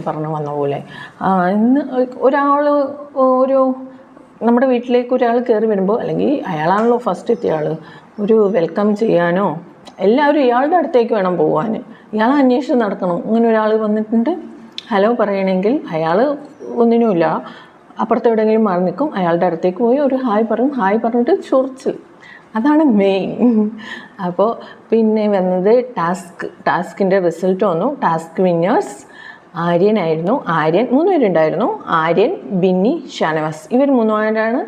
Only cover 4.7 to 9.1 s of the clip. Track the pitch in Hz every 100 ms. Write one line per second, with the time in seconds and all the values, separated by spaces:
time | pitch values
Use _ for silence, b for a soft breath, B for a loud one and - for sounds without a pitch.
4.7 | 240 247 247 240 254 240 233 240 214 220
5.7 | 202 190 226 165 165 208 294 202 156 160
6.7 | 196 233 240 220 180 - 233 190 156 151
7.7 | 160 B B B - 202 220 202 196 165
8.7 | - 208 208 226